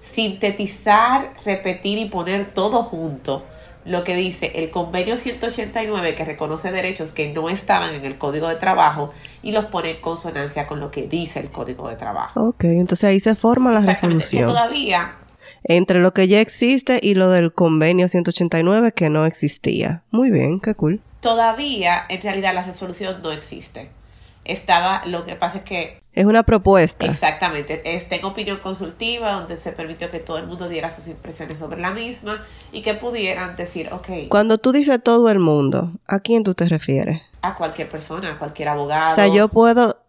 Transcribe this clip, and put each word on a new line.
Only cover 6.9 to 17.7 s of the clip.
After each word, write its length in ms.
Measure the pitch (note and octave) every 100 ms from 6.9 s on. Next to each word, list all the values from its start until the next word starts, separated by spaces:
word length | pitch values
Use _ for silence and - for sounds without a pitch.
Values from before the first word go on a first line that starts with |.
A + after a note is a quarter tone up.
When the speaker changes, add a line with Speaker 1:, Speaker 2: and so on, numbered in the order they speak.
| F#3+ D#3
Speaker 1:
que 180 | - D3+
no 180 | D3+ D#3+
estaban 440 | G3 - F#3+ E3+
en 120 | D3+ C#3
el 100 | C#3
Código 320 | D3 D3+ E3
de 80 | E3
Trabajo, 560 | F3+ F3 D#3 D3+ D3 - - -
y 100 | -
los 140 | G#3+ G#3
pone 240 | F3+ E3
en 100 | D#3+
consonancia 680 | D#3+ E3 E3+ D3 C#3+ D3 C#3+
con 140 | D3
lo 100 | C#3+
que 160 | C#3+ -
dice 320 | E3 D#3+ D3+
el 120 | -
Código 380 | - A#2+ C3 B2
de 80 | A2+
Trabajo. 520 | A2+ G2+ - - A3+
Speaker 2:
Ok, 160 | -
entonces 400 | E3+ E3+ F3 F#3+
ahí 160 | G3+ G3
se 140 | A3
forma 360 | G#3+ A3+ B3 B3+
la 100 | A3
Speaker 1:
Exactamente, 440 | G3+ F3+ F3 E3
que 140 | D#3+ -
Speaker 2:
resolución. 100 | A#2
Speaker 1:
todavía 680 | A#3+ A#3 D4 B3+ F3+ F3 - - _ - - -
Speaker 2:
Entre 300 | E3+ F#3 F3+
lo 160 | F3+
que 140 | F3+ F#3
ya 120 | G#3
existe 600 | A3 - A#3+ C4+ - B3
y 120 | G#3
lo 140 | F#3+ F#3
del 240 | F#3 E3+
convenio 560 | - E3+